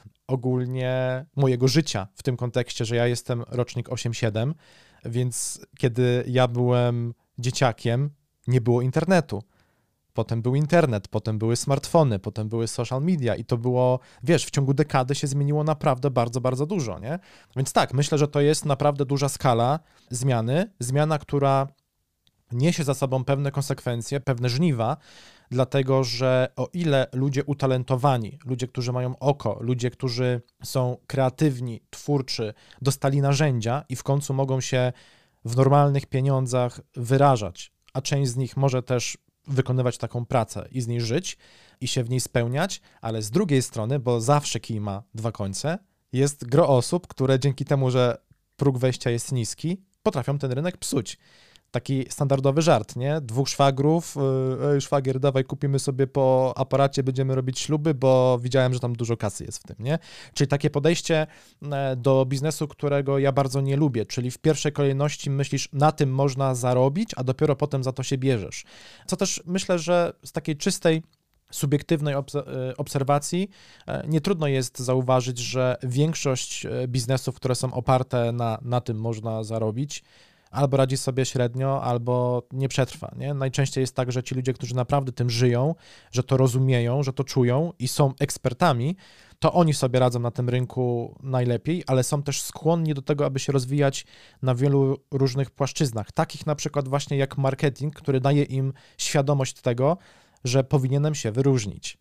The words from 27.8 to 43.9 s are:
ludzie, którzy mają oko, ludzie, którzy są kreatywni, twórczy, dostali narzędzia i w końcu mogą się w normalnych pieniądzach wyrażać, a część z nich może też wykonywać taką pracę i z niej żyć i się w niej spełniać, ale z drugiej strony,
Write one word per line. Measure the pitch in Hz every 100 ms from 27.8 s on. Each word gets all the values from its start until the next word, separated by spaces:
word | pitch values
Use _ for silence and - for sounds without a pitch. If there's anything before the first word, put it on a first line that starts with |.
| 123 131 139 127 107 -
ludzie, | 123 127 123
którzy | - 123
mają | 123 127 131
oko, | 135 147 113 98
ludzie, | 117 123 123
którzy | - 131 120 127 123 - _
są | - 135 127 123 -
kreatywni, | 135 131 127 156 123 123 113 -
twórczy, | - - 143 - - 110 - - -
dostali | 127 - 139 143
narzędzia | 139 143 156 123 110 131 -
i | 127
w |
końcu | - 143 -
mogą | 135 139 131
się | 123 131 123 - - _ _ _
w | 117 120
normalnych | 131 143 143 139 -
pieniądzach | 135 135 135 131 127 123 - - -
wyrażać, | 117 135 143 127 98 - - _ _
a | 135
część | - 143 139
z | 120
nich | 123 -
może | 135 127
też | 120 123 - - _ _ -
wykonywać | 135 127 127 123 -
taką | 120 120 117
pracę | 123 113 98 -
i | 131
z | 117
niej | 120
żyć | 117 127 190 - - - _ _
i | 123
się | -
w | 117
niej | 127
spełniać, | - 127 117 131 190 - _ _
ale | 113 113
z | 107
drugiej | 135 208 139
strony, | 120 - 107